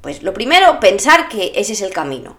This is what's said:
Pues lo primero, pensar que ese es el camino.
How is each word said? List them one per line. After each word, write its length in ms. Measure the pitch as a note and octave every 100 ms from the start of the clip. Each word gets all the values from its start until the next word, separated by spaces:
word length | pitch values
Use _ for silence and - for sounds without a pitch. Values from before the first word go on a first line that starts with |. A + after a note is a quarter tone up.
Pues 220 | C3+ C#3+
lo 100 | F#3+
primero, 480 | F#3+ A#3 F4 F#4 -
pensar 480 | G3 G3+ C#4 E4+ D#4+
que 240 | A3 F3+
ese 160 | - G#3
es 100 | G#3
el 120 | F#3+
camino. 420 | F#3 C#3+ C3 -